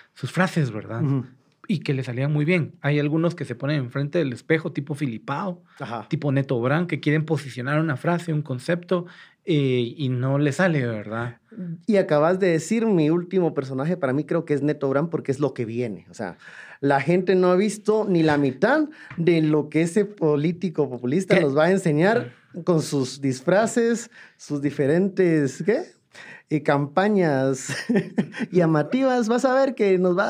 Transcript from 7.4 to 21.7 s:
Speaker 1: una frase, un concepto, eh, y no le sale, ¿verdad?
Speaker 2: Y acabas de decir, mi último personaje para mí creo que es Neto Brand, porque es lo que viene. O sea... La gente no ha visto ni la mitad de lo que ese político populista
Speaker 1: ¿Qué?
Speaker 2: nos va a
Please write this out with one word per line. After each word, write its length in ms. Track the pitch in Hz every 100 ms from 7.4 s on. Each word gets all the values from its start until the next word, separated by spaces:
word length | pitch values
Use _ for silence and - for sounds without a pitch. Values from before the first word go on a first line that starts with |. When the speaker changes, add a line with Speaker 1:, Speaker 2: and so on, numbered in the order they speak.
| 139 123 123 151
Speaker 1:
una 180 | 160 127
frase, 340 | 165 175 170
un 100 | 151
concepto, 640 | 147 127 143 170 175 180 175 - - _ -
eh, 480 | 151 135 127 117 -
y 120 | 131
no 280 | 127 131 139
le 140 | 147
sale, 340 | 135 190 151 120
¿verdad? 520 | 110 104 113 120 - _ - 180 165 -
Speaker 2:
Y 80 | 202
acabas 420 | 180 151 156 190
de 100 | 190
decir, 360 | 160 160 226 226
mi 240 | 185 151
último 460 | 175 175 190 165 147
personaje 420 | 135 131 151 180
para 160 | 135
mí 120 | 135 147
creo 200 | 170 -
que 80 |
es 80 | 143
Neto 260 | 147 143 139
Brand, 200 | 135 165
porque 220 | 143 123
es 80 | 127
lo 160 | 139 135
que 100 | 110
viene. 400 | 113 123 90 -
O 20 |
sea... 240 | 87 98 - - - - -
La 200 | 143 139
gente 320 | 135 180 185
no 160 | 190 180
ha 60 | 180
visto 500 | 208 214 - 220 202
ni 140 | 170
la 160 | 160 147
mitad 500 | 139 - 214 302 302 - - -
de 240 | 165 165
lo 280 | 156 151 -
que 120 | 156
ese 240 | 170 214 202
político 840 | - 156 147 156 175 190 160 139
populista 460 | 123 123 165 190 190
Speaker 1:
¿Qué? 60 |
Speaker 2:
nos 160 | 151 139
va 80 |
a 60 | 160